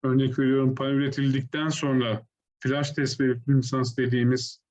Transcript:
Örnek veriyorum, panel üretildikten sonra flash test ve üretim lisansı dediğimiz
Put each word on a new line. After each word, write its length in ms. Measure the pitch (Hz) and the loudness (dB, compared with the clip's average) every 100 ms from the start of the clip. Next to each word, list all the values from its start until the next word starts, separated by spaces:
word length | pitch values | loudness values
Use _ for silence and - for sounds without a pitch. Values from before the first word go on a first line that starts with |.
Örnek 360 | 135 131 131 120 | 2 2 2 0
veriyorum, 360 | 135 135 131 131 | 2 2 2 0
panel 180 | 135 | -2
üretildikten 760 | 139 139 135 139 135 135 151 156 | 0 -2 0 0 0 -4 -4 -4
sonra 580 | 151 143 131 117 110 - _ _ _ | -2 0 0 0 -4 -6 _ _ _
flash 320 | 127 139 143 | -4 -2 -2
test 280 | 147 135 - | -2 -4 0
ve 60 | 131 | 0
üretim 340 | 123 139 139 | 0 2 2
lisansı 380 | 123 131 127 - | 2 -2 -2 -2
dediğimiz 640 | 127 123 120 127 - - _ | 0 2 2 0 -2 -14 _